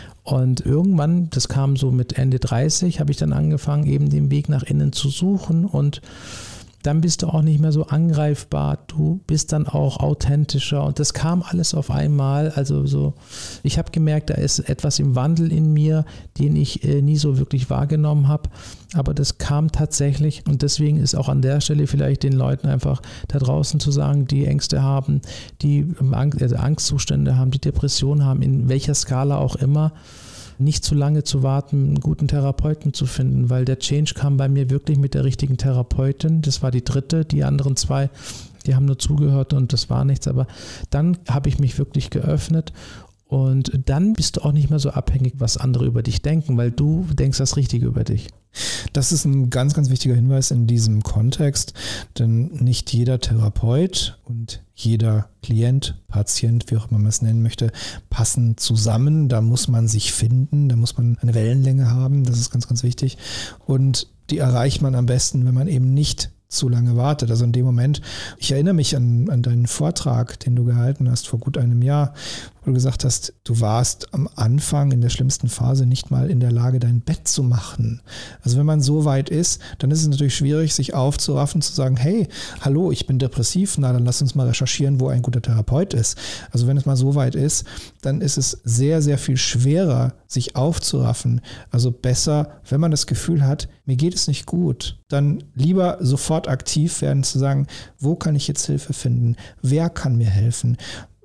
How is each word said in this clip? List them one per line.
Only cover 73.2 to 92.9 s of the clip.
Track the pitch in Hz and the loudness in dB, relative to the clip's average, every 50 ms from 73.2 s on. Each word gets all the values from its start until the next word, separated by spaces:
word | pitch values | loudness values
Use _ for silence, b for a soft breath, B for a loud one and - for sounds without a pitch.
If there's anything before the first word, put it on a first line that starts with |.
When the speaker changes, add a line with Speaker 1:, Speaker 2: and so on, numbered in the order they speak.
| - - - _ - | -6 -10 -14 _ -6
Speaker 2:
du | - 117 117 | -2 0 0
warst | 113 104 110 117 127 - - - - - - | 2 2 2 0 0 -2 -4 -6 -10 -10 -6
am | 135 143 - - | -4 -4 -4 -2
Anfang | - 113 113 123 147 143 - - 143 143 139 | -2 0 2 2 2 0 0 0 0 2 2
in | 127 123 | 2 2
der | 117 123 | 2 0
schlimmsten | - - 127 131 - - - 123 | 0 0 0 0 -2 -2 -2 -4
Phase | - - 117 127 135 135 131 | -2 -2 0 0 2 2 2
nicht | 123 127 127 - - | 2 2 0 -2 -2
mal | 135 127 131 170 | 0 0 0 2
in | 180 123 | 2 2
der | 123 120 | 2 2
Lage, | 120 117 120 127 127 127 | 2 2 2 2 0 2
dein | 120 120 120 120 | 2 2 2 0
Bett | - - 165 - - - | 0 -2 -4 -4 -2 -4
zu | - - 135 | -2 0 0
machen. | 123 120 110 - - - - 113 113 117 120 - B B B B B B B | 0 0 0 -2 -6 -6 -4 -4 -4 -4 -8 -12 B B B B B B B
Also | B 120 120 135 | B 0 0 2
wenn | 147 | 2
man | 156 156 151 | 2 2 2
so | 135 135 147 156 151 | 2 2 2 2 2
weit | 151 135 135 135 - | 2 0 0 -2 -2
ist, | 160 156 170 - - - B B B B | -2 -2 -2 -2 -2 -6 B B B B
dann | - 135 | -2 0
ist | 151 160 | 2 2
es | 156 151 | 2 2
natürlich | 143 139 147 135 - | 2 2 0 0 0
schwierig, | - 143 139 151 156 160 151 - | 0 0 0 0 0 0 0 0
sich | - 135 - - | -2 -4 -2 -2
aufzuraffen, | 135 127 143 143 - - - 143 135 139 143 - 156 | -2 0 0 0 -2 -2 -2 0 0 0 0 0 -2
zu | 143 - - | -2 -2 -2
sagen, | - 131 131 131 120 | -2 0 0 0 2
„Hey, | 123 156 202 226 180 - B B B B B B | 2 2 2 0 0 -2 B B B B B B
hallo, | B 139 139 156 190 170 | B 0 0 2 2 0
ich | 143 - - - | 0 -2 -2 -2
bin | 135 123 | 0 0
depressiv, | 135 123 - - 113 - - 180 196 196 - 147 | 0 0 -2 -2 -2 -2 0 0 -2 0 0 0
na | 139 127 | 0 0
dann | 123 123 123 | 2 2 2
lass | 123 120 - | 0 0 0
uns | 143 127 - | 0 0 0
mal | 143 127 123 | 0 0 0
recherchieren, | 120 - 135 123 - - 139 135 143 127 | 0 0 0 -2 -2 0 0 2 2 2
wo | 131 135 | 2 0
ein | 131 123 | 0 0
guter | 120 127 120 120 | 0 0 -2 -2
Therapeut | - - 117 110 107 - 123 147 196 202 - | 0 0 0 0 2 0 0 0 0 0 0
ist.“ | - 107 - - B B B B B B B | -2 -2 -2 -4 B B B B B B B
Also | B 123 120 123 | B 0 2 2
wenn | 139 | 2
es | 143 131 | 0 0
mal | 143 135 123 | 0 2 2
so | 131 135 143 | 2 2 2
weit | 147 131 127 - | 2 0 0 0
ist, | 151 139 151 - - - B B B B B B B | 0 0 0 -2 -2 -6 B B B B B B B
dann | - 139 139 - | -4 -4 -2 -2
ist | - 143 - 147 | -2 -2 -2 -2
es | 131 - - - - | -2 -2 -4 -6 -4
sehr, | 117 117 120 135 143 160 160 | -2 0 2 2 2 2 2
sehr | 147 147 143 135 | 2 2 0 0
viel | - - 135 127 | 0 -2 -2 -2
schwerer, | - - - 117 123 139 151 175 190 160 127 123 123 127 - - _ - | -2 -2 0 0 2 2 2 2 2 2 2 0 0 -2 -4 -6 _ -8
sich | - 131 120 - - - | -4 -4 -4 -4 -4 -2
aufzuraffen. | 131 160 165 - - - - 135 127 117 120 - - 123 120 123 B B B B B B | -2 -2 -2 -2 -4 -4 -2 0 0 0 0 0 0 0 -2 -2 B B B B B B
Also | B 120 120 127 | B 0 2 0
besser, | 120 - - 127 127 - - 160 151 147 143 - - - - - | 0 -2 -2 -2 0 0 0 0 0 0 0 -2 -6 -14 -8 -2
wenn | 131 143 | 0 0
man | 165 165 | 2 2